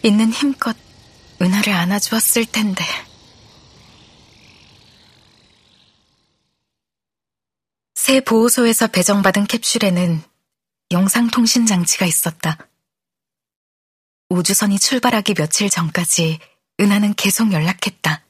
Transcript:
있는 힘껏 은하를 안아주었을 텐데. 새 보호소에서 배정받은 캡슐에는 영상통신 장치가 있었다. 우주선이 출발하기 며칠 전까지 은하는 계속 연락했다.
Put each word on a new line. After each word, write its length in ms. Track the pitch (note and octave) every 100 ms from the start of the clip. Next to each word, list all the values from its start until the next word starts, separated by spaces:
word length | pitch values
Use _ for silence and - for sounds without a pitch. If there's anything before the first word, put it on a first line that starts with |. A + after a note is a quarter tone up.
있는 300 | A3+ G#3 A3+
힘껏 460 | A3+ C#4+ C4+ A#3 A3+ - - - - - -
은하를 320 | F3+ G3 G#3
안아주었을 720 | F#3 F3 G3+ - A3+ - A#3 A3+
텐데. 400 | A3+ G#3+ F#3 D#3+ - - - - - - - - - - - - - _ _ - _ - - _ _ _ _ _ _ _ _ _ _ _ _ _ _ _ _ _ _ _ _ _ _ _ _ _ _ _ _ _ _ _ -
새 260 | - C4+
보호소에서 680 | C4 A3+ A#3 B3 A#3 A3+ A3
배정받은 580 | F#3 F3+ G3+ G3 G3 G#3
캡슐에는 760 | A#3 - A#3 G#3 F3+ F3+ E3 - _ _ _ _ _ _
영상통신 760 | F3+ G3 A#3+ A#3 B3 A3+ B3 A3+
장치가 400 | F#3 E3+ - F3+
있었다. 520 | D3+ E3+ - D#3+ D#3 - _ _ _ _ _ _ _ _ _ _ _ _ _ _ _ _
우주선이 500 | F3+ F3 G3 G#3 G3
출발하기 540 | - B3+ B3 A3 G#3
며칠 360 | F#3+ D#3 - G3+
전까지 720 | - E3 - E3+ - D#3+ D#3+ - _ _ -
은하는 340 | G3+ G3+ G#3
계속 380 | G#3 G3+ - A3+
연락했다. 720 | F3 D#3+ F#3 - - - D#3